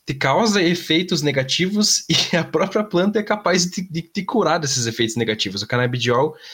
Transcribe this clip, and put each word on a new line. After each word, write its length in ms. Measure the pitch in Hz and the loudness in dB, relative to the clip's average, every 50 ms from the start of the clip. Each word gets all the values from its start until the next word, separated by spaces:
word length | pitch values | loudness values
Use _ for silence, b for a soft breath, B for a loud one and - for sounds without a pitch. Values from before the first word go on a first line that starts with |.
| _ | _
te 60 | - 139 | -8 -4
causa 440 | 139 - 135 139 185 233 220 202 202 | 0 0 2 4 4 4 4 4 4
efeitos 640 | 170 170 170 175 - - 160 170 185 185 180 147 | 2 2 2 0 0 0 0 0 2 0 -2 0
negativos 800 | 147 147 135 135 131 135 - - 180 190 208 208 214 - - - - | 0 0 0 0 0 0 0 0 0 0 2 2 2 2 0 0 0
<laughs> 40 | - | 0
e 260 | 156 - - - - | 0 0 0 0 0
a 80 | 165 - | 0 0
própria 400 | - - 160 190 190 - 214 208 | 0 0 0 0 0 0 -2 -2
planta 360 | 208 - 175 185 202 208 220 | 0 0 2 2 2 0 0
é 40 | 208 | -2
capaz 460 | - 208 208 - 175 185 175 180 180 | -2 -4 -2 0 0 2 2 0 0
de, 180 | - 196 185 | -4 -6 -8
de 140 | - 156 170 | -6 -6 -8
te 220 | - - - 202 190 | -8 -6 -8 -8 -6
curar 340 | - - 220 180 151 165 | 0 0 2 2 2 2
desses 300 | 170 151 135 135 131 117 | 0 0 -2 -2 -2 -2
efeitos 280 | 117 113 - 113 110 - | -2 0 0 -2 0 0
negativos. 460 | 120 113 110 107 - - 98 92 101 | 0 0 0 0 -2 -4 -4 -4 -6
O 60 | 104 | -4
canabidiol, 680 | - 123 120 123 123 127 123 113 120 120 123 147 156 B B B B | -2 0 0 0 0 0 -2 0 0 2 2 0 0 B B B B